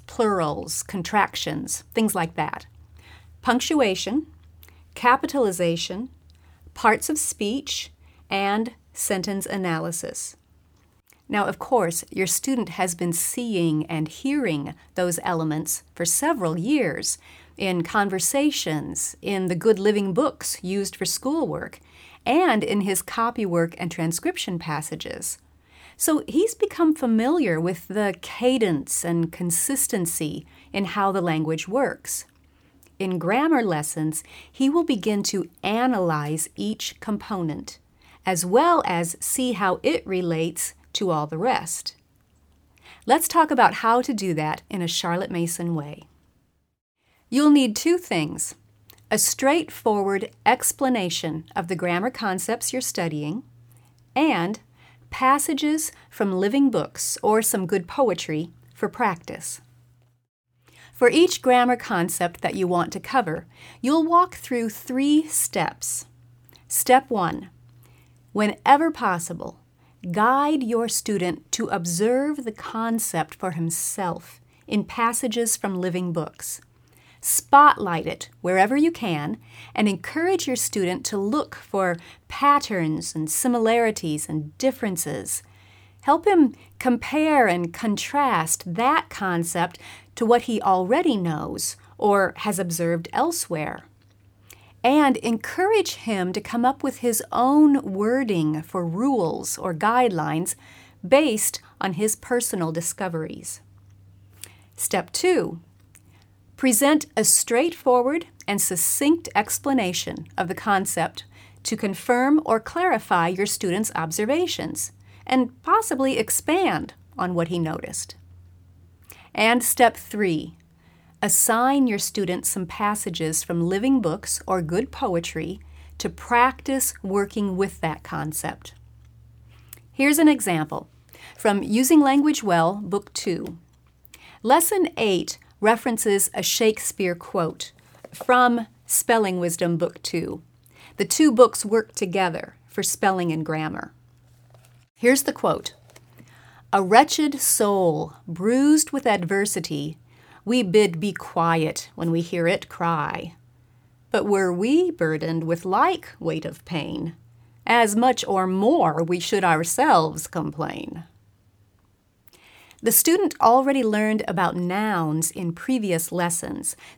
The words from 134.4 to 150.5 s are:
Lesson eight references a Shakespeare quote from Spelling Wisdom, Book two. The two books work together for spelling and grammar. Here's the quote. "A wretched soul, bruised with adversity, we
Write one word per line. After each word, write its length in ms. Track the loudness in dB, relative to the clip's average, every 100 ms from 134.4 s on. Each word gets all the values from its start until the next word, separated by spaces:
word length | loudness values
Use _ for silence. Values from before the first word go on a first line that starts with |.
Lesson 440 | 2 4 4 0 0 0
eight 420 | 0 0 -2 -10 _ _
references 680 | 2 2 0 -2 2 2 0
a 80 | -2
Shakespeare 720 | -2 2 2 0 -6 -4 -4
quote 580 | -4 -6 -4 -2 -4 -16 -18 _ -20 -20
from 540 | -6 2 4 6 2 -4 _
Spelling 560 | -4 -2 2 2 2 0
Wisdom, 380 | -2 0 0 2
Book 240 | -2 -4
two. 400 | -6 -4 -4 -8 -14 _ _ -20 -16 -6
The 80 | -2
two 260 | 4 6
books 320 | 8 6 6
work 280 | 0 -2 -2
together 640 | -6 -4 0 -2 -2 -10 -18 _
for 160 | -6
spelling 500 | -4 0 0 2 0
and 140 | -2 -4
grammar. 480 | -4 -6 -8 -12 -20 _ _ _ _ _ -20 _ _ _
Here's 280 | _ 4 4
the 100 | 2
quote. 400 | -2 -2 -2 -6 -16 _ -20 _ -20 -20 -20 -20 -20 -2
"A 120 | 0
wretched 580 | 6 6 6 2 -2 0
soul, 720 | 0 2 2 4 2 0 -4 -10 -12
bruised 640 | -4 2 4 6 4 4
with 160 | 0 0
adversity, 880 | 0 0 0 0 -2 -4 -6 -6 -12 _ _ -20 -12
we 180 | 0